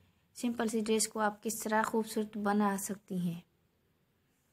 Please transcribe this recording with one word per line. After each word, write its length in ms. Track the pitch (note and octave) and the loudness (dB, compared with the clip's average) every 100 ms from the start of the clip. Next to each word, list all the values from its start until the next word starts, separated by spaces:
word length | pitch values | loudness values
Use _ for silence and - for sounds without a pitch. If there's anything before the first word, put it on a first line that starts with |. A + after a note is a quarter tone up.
| _ _ _ - | _ _ _ -6
सिंपल 320 | B3 A#3 A3+ | -4 -2 -2
सी 120 | A#3 | 0
ड्रेस 260 | G#3+ A3 G#3+ | 2 2 0
को 140 | A3 | 0
आप 200 | G#3 G#3 | -2 0
किस 200 | A3+ A3 | -6 -6
तरह 200 | A3 A3 | 0 2
खूबसूरत 520 | A3 A3+ A3 A3+ G#3+ G#3+ | 2 0 0 -2 -4 -2
बना 380 | G3+ G#3 G#3 G3 | 2 4 4 2
सकती 400 | - G3 - F#3 | -2 -8 -6 -2
हैं। 260 | F3 E3+ - _ _ _ _ _ _ _ _ _ _ | -2 -2 -10 _ _ _ _ _ _ _ _ _ _